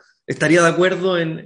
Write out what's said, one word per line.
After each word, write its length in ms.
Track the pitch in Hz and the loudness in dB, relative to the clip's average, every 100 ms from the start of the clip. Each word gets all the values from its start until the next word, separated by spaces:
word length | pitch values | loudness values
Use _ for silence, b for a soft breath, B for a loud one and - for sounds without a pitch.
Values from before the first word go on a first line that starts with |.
| B B - | B B -12
estaría 340 | 135 156 170 | -4 2 4
de 80 | 170 | 4
acuerdo 480 | 160 185 180 185 175 | 2 0 0 -2 -2
en, 200 | 165 160 | -4 -8